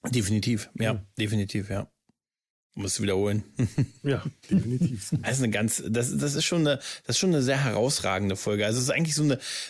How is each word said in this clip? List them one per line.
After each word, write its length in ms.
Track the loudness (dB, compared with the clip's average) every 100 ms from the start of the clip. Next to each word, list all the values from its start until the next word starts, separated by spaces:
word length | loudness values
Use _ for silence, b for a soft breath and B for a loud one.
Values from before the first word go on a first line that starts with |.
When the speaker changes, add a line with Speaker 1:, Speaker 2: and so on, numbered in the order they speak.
| -2
Speaker 1:
Definitiv, 580 | -2 2 0 2 -2 -4
ja, 200 | -4 -2
Speaker 2:
Ja. 120 | -2 -6 -4
Speaker 1:
definitiv, 520 | 0 0 0 -4 -4
ja. 200 | -6 -8 _ _ _ _ _ _ _ _ -8
Muss 220 | -4 -2
wiederholen. 420 | 0 2 2 0 -4 -2
<laughs> 460 | -2 0 -2 -2
Speaker 2:
Ja, 200 | -2 -2 -4 -10 0
definitiv. 600 | 0 2 0 0 -2 -4 -4
Speaker 1:
Das 160 | -2 0
ist 40 |
eine 80 | 0
ganz, 320 | 2 0 0 -2
das, 280 | 0 0 0
das 180 | 0 0
ist 80 |
schon 160 | 0 2
eine, 160 | 2 2 B B -4
das 100 | 0
ist 20 |
schon 120 | 2
eine 120 | 4
sehr 140 | 2 2
herausragende 720 | 2 2 2 0 0 0 0 -2
Folge. 300 | -2 0 2
Also 100 | 0
es 60 |
ist 60 | 0
eigentlich 240 | 0 0 2
so 60 |
eine, 140 | 2 0 B B B